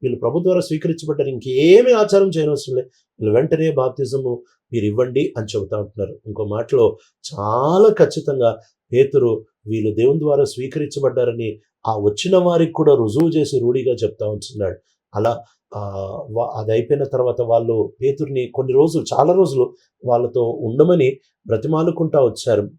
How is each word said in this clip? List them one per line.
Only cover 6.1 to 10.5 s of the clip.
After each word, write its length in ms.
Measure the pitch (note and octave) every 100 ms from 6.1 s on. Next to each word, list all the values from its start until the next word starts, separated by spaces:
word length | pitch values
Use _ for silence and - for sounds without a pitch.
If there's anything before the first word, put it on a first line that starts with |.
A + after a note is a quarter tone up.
| - G#2+
ఇంకో 180 | G#2+ G2+
మాటలో 520 | G#2+ A#2 C3+ G#2+ - _ _ -
చాలా 560 | - G#2 A#2+ C#3+ F#3 A3 G#3+
ఖచ్చితంగా 540 | E3 - D3+ C3+ A#2 A2 _ _ _
పేతురు 520 | B2 C#3 - A#2+ A2 - _ G#2+
వీళ్ళు 280 | A2 G#2+ G#2+
దేవుని 240 | B2 D#3
ద్వారా 240 | D3+ C#3+
స్వీకరించబడ్డారని 1160 | C#3